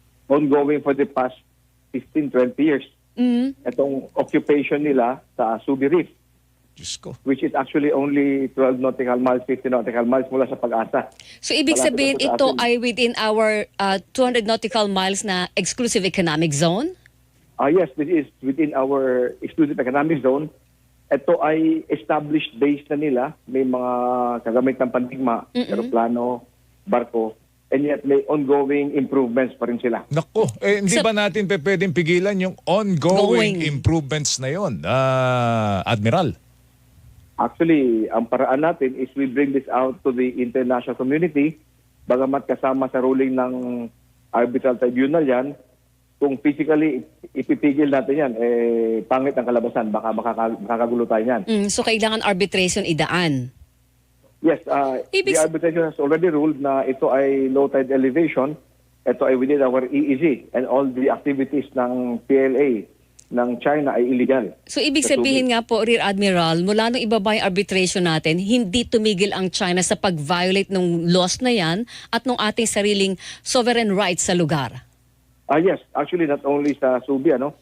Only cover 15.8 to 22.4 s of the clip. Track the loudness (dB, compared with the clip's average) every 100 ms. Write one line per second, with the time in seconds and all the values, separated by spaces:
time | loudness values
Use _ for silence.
15.8 | -2 0 0 0 0 0 0 2 2 2
16.8 | -2 -8 _ _ _ _ _ -2 2 4
17.8 | 2 -2 0 0 -2 _ -4 -2 -2 0
18.8 | 0 2 2 2 0 -4 -6 2 2 2
19.8 | 0 0 2 2 2 2 -2 -10 _ _
20.8 | _ _ -4 -2 2 2 2 2 2 0
21.8 | -2 -6 -2 -2 0 -2